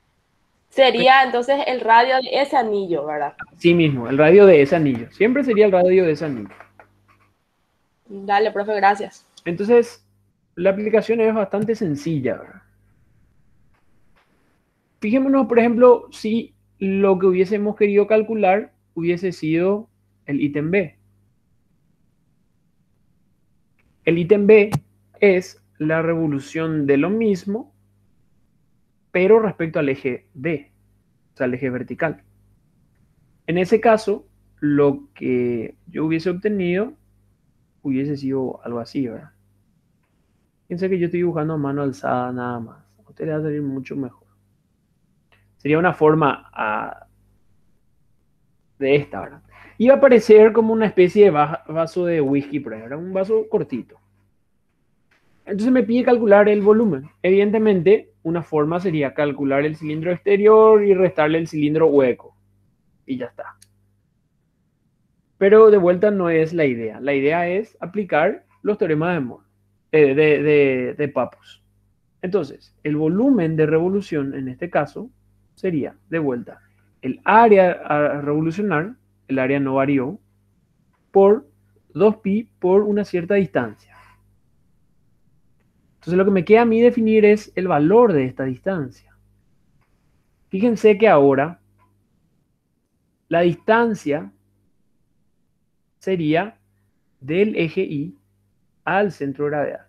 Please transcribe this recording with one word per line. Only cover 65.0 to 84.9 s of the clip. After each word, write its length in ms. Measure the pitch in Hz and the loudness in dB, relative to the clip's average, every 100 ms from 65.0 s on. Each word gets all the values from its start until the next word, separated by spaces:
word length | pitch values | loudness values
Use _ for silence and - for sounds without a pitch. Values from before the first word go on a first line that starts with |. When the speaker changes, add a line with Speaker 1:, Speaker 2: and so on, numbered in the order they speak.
| _ _ _ _ | _ _ _ _
Speaker 2:
Pero 320 | 196 214 220 | 4 8 8
de 60 | 208 | 6
vuelta 340 | 175 180 214 | 4 2 0
no 180 | 202 175 | 0 0
es 240 | 165 156 | 0 0
la 120 | 170 147 | 0 -2
idea. 340 | 120 113 107 | -2 -8 -8
La 160 | 127 139 | -4 -2
idea 340 | 139 165 175 | 0 -2 -2
es 260 | 185 226 _ | -4 -8 _
aplicar 680 | 170 202 185 151 175 302 _ _ | -12 -8 -4 0 0 -4 _ _
los 160 | 196 208 | -6 -4
teoremas 380 | 180 156 165 175 | -2 -2 -2 -4
de 40 | |
Moore, 240 | 123 - _ _ _ _ _ | -6 -12 _ _ _ _ _
eh, 220 | 156 143 | 2 4
de, 300 | 139 151 147 | 4 2 2
de, 500 | 147 147 139 127 123 | 2 2 2 0 -6
de 140 | - 147 | -6 -6
Pappus. 560 | 143 120 - _ _ _ _ _ _ _ _ | -6 -6 -10 _ _ _ _ _ _ _ _
Entonces, 540 | 185 190 147 - _ _ | -6 -6 -6 -12 _ _
el 120 | 151 151 | -6 -4
volumen 600 | 156 180 262 254 165 160 | -2 0 0 0 0 0
de 100 | 156 | 0
revolución 720 | 160 175 202 196 160 139 135 | 0 -2 -4 -6 -6 -6 -8
en 120 | 131 | -12
este 220 | 127 175 | -10 -6
caso 400 | 180 143 - 220 _ _ _ _ _ | -4 -6 -8 -18 _ _ _ _ _
sería, 420 | 190 160 120 - _ | -6 -4 -6 -10 _
de 100 | 165 | -6
vuelta, 400 | 147 123 107 - _ _ _ _ | -4 -6 -10 -20 _ _ _ _
el 180 | 131 139 | -10 -6
área 480 | - 208 233 202 180 | 0 4 6 6 4
a 500 | - - 147 147 139 | 0 -4 -2 -2 -4
revolucionar, 720 | 143 151 160 165 208 156 180 254 _ _ - | -4 -4 -4 -4 -2 -2 -4 -10 _ _ -8
el 120 | 135 | -4
área 200 | 131 139 | -2 -2
no 140 | 135 | -2
varió, 460 | 135 135 139 127 202 _ _ _ _ _ _ _ _ _ | -2 0 -2 -4 -10 _ _ _ _ _ _ _ _ _
por 400 | 196 196 220 - _ _ _ _ | 2 4 2 -2 _ _ _ _
dos 240 | 147 202 208 | -2 0 0
pi 260 | 190 202 233 _ | -4 -4 -6 _
por 240 | 180 190 | 0 2
una 200 | 208 208 | 0 -2
cierta 300 | 202 180 170 202 | -4 -6 -2 -2
distancia. 640 | 190 147 120 104 _ _ _ _ _ _ _ _ _ _ _ | -2 -4 -6 -8 _ _ _ _ _ _ _ _ _ _ _